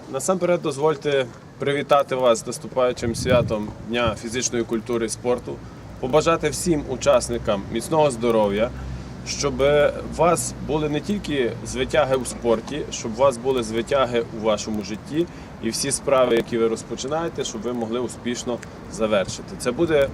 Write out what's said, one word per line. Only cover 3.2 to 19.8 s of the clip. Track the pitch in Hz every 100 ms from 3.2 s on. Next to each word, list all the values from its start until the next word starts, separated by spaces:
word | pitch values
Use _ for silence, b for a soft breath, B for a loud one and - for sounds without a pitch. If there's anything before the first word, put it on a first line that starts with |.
| 123 123 110 110 107 - 98
Дня | 120 117 104
фізичної | 117 123 120 120
культури | 113 113 113 120 110
і |
спорту, | - 123 120 139 143 B B - -
побажати | 131 151 156 165 151
всім | 131 180 151 135
учасникам | 123 139 127 117 120 117 101 92
міцного | 110 - 160 147
здоров'я, | 113 120 113 104 101 120 B B B B - -
щоб | - 143 123 139 147 143 - 117
у | -
вас | 165 170 - - 120
були | 151 151
не | 151
тільки | 151 202 160 143 113 - 110
звитяги | 117 131 156 135 135
у | 117
спорті, | 110 117 110 - 143 151
щоб | - 123 110
у |
вас | 139 117
були | 127 131
звитяги | 107 113 113 135 123 120 117 113
у | 110
вашому | 104 - 107
житті | 95 107 - 151 170 B B B
і | 113
всі | 113 139
справи, | 131 - 131 127 113
які | 104 117
ви | 113
розпочинаєте, | 113 - 117 131 156 165 -
щоб | 127 113
ви | 110
могли | 123 110 120
успішно | 113 - 120 120 127 120 - - -
завершити. | - 107 104 92 - - 95
Це | 123
буде | 120